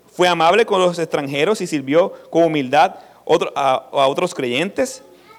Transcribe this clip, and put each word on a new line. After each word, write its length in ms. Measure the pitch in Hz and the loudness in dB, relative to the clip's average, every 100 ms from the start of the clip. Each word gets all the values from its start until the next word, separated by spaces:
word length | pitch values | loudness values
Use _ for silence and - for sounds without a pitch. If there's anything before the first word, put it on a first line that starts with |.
| _ | _
fue 140 | - 180 | 0 2
amable 400 | 170 165 208 226 | 4 4 4 2
con 140 | 190 | 2
los 180 | 180 170 | 0 0
extranjeros 600 | 160 156 139 143 165 214 | -4 -4 -4 -2 -2 -2
y 60 | 180 | -4
sirvió 460 | 151 131 156 190 - - | -6 0 2 0 -4 -4
con 120 | 160 | 0
humildad 540 | 165 151 127 143 190 - - _ | 2 0 0 2 2 -2 -20 _
otro, 280 | - 165 - | -2 0 0
a, 200 | - 139 | -2 0
a 340 | 131 - 143 135 | -2 -2 0 0
otros 260 | 139 180 | 0 -4
creyentes. 680 | - 123 123 190 - 254 - - - - | -4 -4 -4 -4 -4 -6 -8 -20 -20 -20